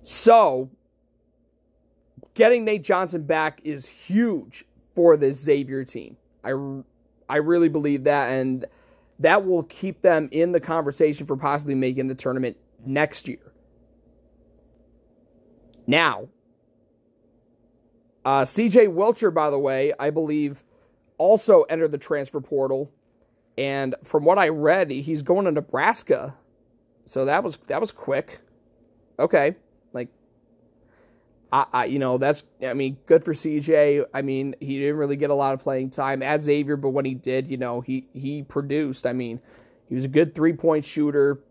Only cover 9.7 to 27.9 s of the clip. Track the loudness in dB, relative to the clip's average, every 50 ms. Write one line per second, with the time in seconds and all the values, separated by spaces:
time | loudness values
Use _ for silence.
9.7 | -12 -10 -10 -10 -10 _ 2 4 4 4 0 -2 0 0 0 2 0 -2 -2 0
10.7 | -4 -2 -2 -4 0 2 2 2 2 -2 -6 -6 -6 -4 -2 -2 -2 -2 -2 -2
11.7 | -2 -2 0 -2 -2 -4 -4 -6 -6 -6 -6 -6 -4 -4 -4 -6 -6 _ _ _
12.7 | _ _ -10 -4 -2 0 0 -2 -2 -10 -10 -10 -12 -14 _ -20 _ _ _ _
13.7 | _ _ _ _ _ _ _ _ _ _ _ _ _ _ _ _ _ _ _ _
14.7 | _ _ _ _ _ _ _ _ _ _ _ _ _ _ _ _ _ _ _ _
15.7 | _ _ _ 0 2 2 2 2 0 -4 -10 -18 _ _ _ _ _ _ _ _
16.7 | _ _ _ _ _ _ _ _ _ _ _ _ _ _ _ _ _ _ _ _
17.7 | _ _ _ _ _ _ _ _ _ _ _ 0 2 2 2 0 0 0 0 4
18.7 | 6 6 6 6 4 0 0 0 0 2 0 0 0 2 0 0 0 0 0 0
19.7 | 0 0 0 -2 -2 -2 -4 -4 -2 -2 -4 -2 -2 -2 -4 -4 -6 -10 _ _
20.7 | _ _ _ _ _ _ _ _ _ _ 4 4 4 4 6 6 6 6 6 4
21.7 | 0 -2 -2 -2 -2 -6 -6 -4 -4 -4 -4 -6 -8 -10 -8 -4 -2 -2 0 0
22.7 | -2 -4 -4 -8 _ _ _ _ _ _ _ _ _ _ _ _ _ -6 -4 -4
23.7 | -2 -4 -4 -4 -6 -8 -12 -4 -2 2 4 4 4 4 4 2 0 2 2 2
24.7 | 4 2 2 -2 -4 -8 -6 -6 -6 -6 0 0 0 0 2 0 -2 -2 -4 -4
25.7 | -4 0 0 0 0 -2 -2 -2 -2 -2 -2 -10 -14 _ _ _ _ _ _ _
26.7 | _ _ _ _ _ _ _ -10 -6 -4 -2 0 0 0 -2 -4 -8 -10 _ _
27.7 | -4 -4 -4 -6